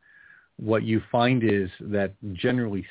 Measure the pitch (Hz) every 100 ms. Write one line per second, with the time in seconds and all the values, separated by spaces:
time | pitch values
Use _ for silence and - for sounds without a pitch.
0 | _ - - - _ - 107 110 110 110
1 | - 120 123 127 110 101 95 - - 101
2 | 98 101 104 90 123 123 117 98 85